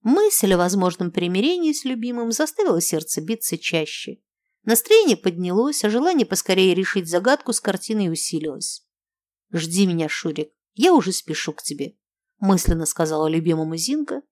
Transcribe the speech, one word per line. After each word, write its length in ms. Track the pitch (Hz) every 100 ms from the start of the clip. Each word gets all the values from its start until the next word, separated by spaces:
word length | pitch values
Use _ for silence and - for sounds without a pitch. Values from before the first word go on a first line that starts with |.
Мысль 500 | 220 330 427 - 196
о 60 | 180
возможном 520 | 180 196 180 170 175
примирении 640 | 175 175 185 269 359 320
с 120 | 294
любимым 460 | 254 254 240 240 233
заставила 500 | 226 311 - 381 175
сердце 400 | - 160 160 -
биться 340 | 156 226 - 165
чаще. 600 | - 165 156 - - - _ _ _ _
Настроение 520 | - 226 - 440 381 208
поднялось, 680 | 190 170 180 190 269 285
а 60 | 208
желание 380 | 226 330 330 214
поскорее 480 | - - 185 190
решить 340 | 175 190 196 165
загадку 460 | 175 214 294 -
с 60 | 226
картиной 520 | - 190 - 220 185
усилилось. 760 | 160 - 160 156 131 - - _ _ _ _ _ _ _
«Жди 360 | 165 165 180 196
меня, 240 | 170 156
Шурик, 400 | - 165 151 151 _ _
я 180 | - 330
уже 200 | 330 180
спешу 420 | 185 - 151 -
к 80 | 151
тебе», 340 | - 143 139 _ _ _ _ _
мысленно 460 | 196 185 - 165
сказала 440 | 156 - 160 156 156
любимому 480 | 165 165 160 160 165
Зинка 440 | 180 294 285 285 _